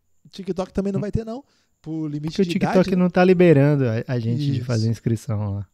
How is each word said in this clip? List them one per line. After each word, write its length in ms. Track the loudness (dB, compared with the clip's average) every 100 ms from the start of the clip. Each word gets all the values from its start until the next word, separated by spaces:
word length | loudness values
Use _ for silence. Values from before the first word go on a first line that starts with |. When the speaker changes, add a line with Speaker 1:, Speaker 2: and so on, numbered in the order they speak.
| _ _ _
Speaker 1:
TikTok 420 | -14 -10 -8 -6
também 180 | -4 -4
não 60 | -4
vai 120 | -4
ter, 120 | -6 -6
não. 180 | -10 -14 _ _ _
Por 260 | -12 -8 -6
limite 220 | -6 -6
Speaker 2:
Porque 100 | -2
o 40 | 0
Speaker 1:
de 60 |
Speaker 2:
TikTok 260 | 0 2 2
Speaker 1:
idade, 100 | 2
né? 40 | 2
Speaker 2:
não 120 | 0
tá 140 | 4
liberando 600 | 4 6 6 6 6 2 0
a, 280 | -2 -4
a 60 | -4
gente 240 | -2 -2
de 140 | -2 -4
Speaker 1:
Isso. 80 | -2
Speaker 2:
fazer 240 | -2 0
inscrição 640 | -2 -4 -4 -4 -6 -4 -8
lá. 120 | -10